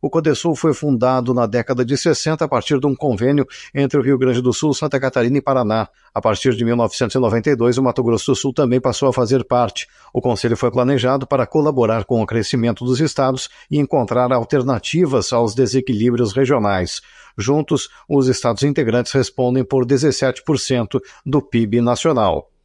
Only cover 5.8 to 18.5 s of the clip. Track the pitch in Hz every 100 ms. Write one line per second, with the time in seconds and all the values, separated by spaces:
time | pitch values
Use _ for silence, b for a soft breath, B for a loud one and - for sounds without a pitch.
5.8 | 101 b b - 110 104 135 113 117 120
6.8 | 113 - 120 131 120 113 110 131 117 123
7.8 | 131 120 117 113 - 131 139 127 135 127
8.8 | 127 113 139 127 113 131 117 123 113 -
9.8 | - b b - 127 110 117 117 123 110
10.8 | 123 139 127 139 131 135 123 156 147 135
11.8 | 113 113 104 120 107 113 101 127 117 104
12.8 | 123 127 156 - 135 127 - B B 147
13.8 | 139 151 113 120 123 127 113 147 127 120
14.8 | - 156 175 131 98 120 117 110 123 131
15.8 | 127 110 120 120 117 113 131 123 104 98
16.8 | 90 - B B B - 104 147 147 147
17.8 | - B _ 143 131 127 123